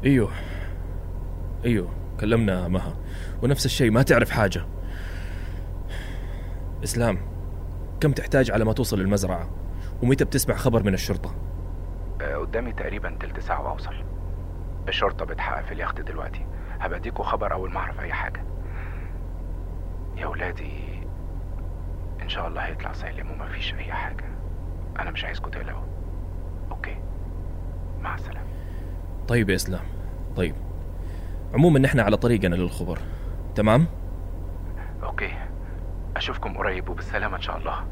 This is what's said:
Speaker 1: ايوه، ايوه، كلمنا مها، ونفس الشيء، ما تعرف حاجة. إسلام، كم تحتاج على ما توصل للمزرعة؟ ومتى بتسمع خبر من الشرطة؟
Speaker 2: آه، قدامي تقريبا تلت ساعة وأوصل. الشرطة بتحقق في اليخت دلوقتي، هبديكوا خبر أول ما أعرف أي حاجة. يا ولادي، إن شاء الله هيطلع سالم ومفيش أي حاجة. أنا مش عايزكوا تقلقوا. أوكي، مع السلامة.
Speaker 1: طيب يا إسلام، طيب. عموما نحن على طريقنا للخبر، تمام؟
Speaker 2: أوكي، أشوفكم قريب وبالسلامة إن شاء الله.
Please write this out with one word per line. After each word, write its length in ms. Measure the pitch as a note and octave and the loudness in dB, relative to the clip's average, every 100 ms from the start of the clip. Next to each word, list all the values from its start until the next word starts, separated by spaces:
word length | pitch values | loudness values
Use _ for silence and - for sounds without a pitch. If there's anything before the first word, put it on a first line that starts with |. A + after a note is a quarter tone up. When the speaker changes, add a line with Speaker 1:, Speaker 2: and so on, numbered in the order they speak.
| C3 | 8
Speaker 1:
ايوه، 240 | C3+ G2+ - - - - - - - - - - - - - A#2+ | 8 6 0 -4 -4 -4 -4 -4 -4 -4 -4 -4 -4 -4 0 2
ايوه، 240 | A2 F2 - - - | 4 2 -4 -4 -2
كلمنا 480 | G#2+ A#2 G#2+ F#2 F2+ | 4 6 6 4 4
مها، 260 | F#2 F2+ F2 - - - - | 2 2 -4 -4 -6 -4 0
ونفس 220 | A#2+ C#3 C3 | 4 4 2
الشيء، 260 | - B2 | 4 6
ما 100 | A2 | 8
تعرف 280 | C#3 A#2+ A#2 | 8 8 8
حاجة. 360 | A#2+ G2+ F2 - - - - - - - - - - - - - - - - - - - - - - | 6 4 4 -2 -4 -4 -4 -4 -4 -4 -4 -4 -4 -4 -4 -4 -4 -4 -6 -4 -4 -4 -4 -4 -4
إسلام، 340 | E2+ - A#2 F#2 - - - - - - - - | -2 2 4 2 -2 -6 -6 -6 -6 -6 -6 4
كم 120 | D#3 | 4
تحتاج 400 | C3 - C#3+ C3 | 4 4 6 6
على 140 | A#2+ A2 | 6 6
ما 80 | |
توصل 260 | G#2+ A#2 G#2 | 4 4 4
للمزرعة؟ 500 | F#2+ G2+ F#2 F2 E2+ - - - - - | 4 4 4 0 -2 -4 -4 -4 -6 2
ومتى 220 | A#2+ C3+ D3 | 4 6 6
بتسمع 300 | C3+ B2 G#2+ | 4 4 4
خبر 280 | C3 A#2 | 6 6
من 100 | G2+ | 6
الشرطة؟ 420 | F#2 - F2+ - - - - - - - - - - | 4 2 0 0 -4 -4 -4 -4 -4 -4 -4 -4 -2
Speaker 2:
آه، 140 | C#2+ C#2+ | -2 -2
قدامي 380 | E2+ A2+ A#2+ | 0 -2 -2
تقريبا 440 | - - G2+ F#2 - | -2 -2 -2 -4 -4
تلت 200 | E2+ D#2+ | -4 -4
ساعة 280 | - - C2 | -2 -2 0
وأوصل. 360 | - - - - - - - - - - - - | -4 -4 -6 -6 -4 -4 -4 -4 -6 -6 -4 -2
الشرطة 380 | - A#2+ - D#2 | 0 0 0 -4
بتحقق 400 | - - C2 - | -2 -2 -2 -4
في 60 | |
اليخت 300 | D#2+ E2+ - | -4 -4 -4
دلوقتي، 440 | - E2+ - - - - - - | -4 -6 -6 -6 -6 -6 -6 -4
هبديكوا 460 | F#2 F2 A2 - G2+ | -4 -2 -4 -2 -2
خبر 280 | F2+ G2+ | 0 0
أول 180 | E2 F#2 | 0 -2
ما 80 | F#2 | -2
أعرف 200 | F#2 - | -4 -4
أي 140 | - | -4
حاجة. 300 | - - - - - - - - - - - - - - - - - - - - - | -4 -4 -4 -6 -6 -6 -6 -6 -6 -6 -6 -6 -6 -6 -6 -6 -6 -6 -6 -6 -4
يا 100 | F2 | -4
ولادي، 720 | - F2+ F2+ - - - - - - - - - - - - - - - - | -4 -4 -4 -6 -6 -6 -6 -6 -6 -6 -6 -6 -6 -6 -6 -6 -6 -6 -6
إن 80 | - | -4
شاء 180 | - E2+ | -2 -2
الله 140 | E2 | -2
هيطلع 320 | E2 D#2 - | -4 -4 -4
سالم 380 | - - - - | -4 -6 -6 -6
ومفيش 420 | - - - - | -6 -6 -4 -4
أي 180 | - - | -4 -4
حاجة. 340 | D3+ D#2 - - - - - - - - - | -4 -4 -4 -6 -6 -4 -4 -4 -6 -6 -4
أنا 120 | - | -4
مش 140 | - - | -4 -4
عايزكوا 260 | - - | -4 -4
تقلقوا. 320 | - - - - - - - - - - - - | -4 -6 -4 -4 -4 -4 -4 -4 -4 -6 -4 -4
أوكي، 260 | - - - - - - - - - - - - - | -4 -4 -6 -4 -4 -4 -4 -6 -4 -6 -6 -6 -4
مع 140 | - - | -4 -4
السلامة. 320 | - - - - - - - - - - - | -4 -6 -6 -6 -6 -6 -6 -6 -6 -6 2
Speaker 1:
طيب 220 | A#2+ G2 | 4 6
يا 60 | F#2 | 4
إسلام، 280 | - F2+ - - - - - - | 2 -2 -2 -4 -4 -4 -4 0
طيب. 200 | F2 - - - - - - - - - - | 0 0 -4 -4 -4 -4 -4 -4 -4 -4 0
عموما 260 | - E3+ C#3+ | 6 8 10
نحن 200 | C3+ C#3 | 8 6
على 180 | G2+ G#2 | 6 6
طريقنا 380 | A#2+ A2+ F#2 F2 | 6 6 6 4
للخبر، 440 | F2 - F2+ D#2 - - - - - - | 2 0 -2 -2 -4 -4 -4 -4 -2 2
تمام؟ 300 | G#2+ A#2 E3 - - - - - - - - - - - | 6 8 6 2 -4 -4 -4 -4 -4 -4 -4 -4 -6 -4
Speaker 2:
أوكي، 300 | - - F#2+ - - - - - - - - - | -4 -2 -2 -4 -6 -6 -6 -6 -6 -6 -4 -2
أشوفكم 420 | - B2+ G#2+ G2 | -2 -2 -4 0
قريب 320 | G2 F#2 F2+ | 0 0 -2
وبالسلامة 460 | F2 - G#2+ G#2 F2+ | -4 -2 -2 0 -2
إن 60 | |
شاء 160 | - E2+ | -4 -4
الله. 280 | E2+ - - | -4 -4 -6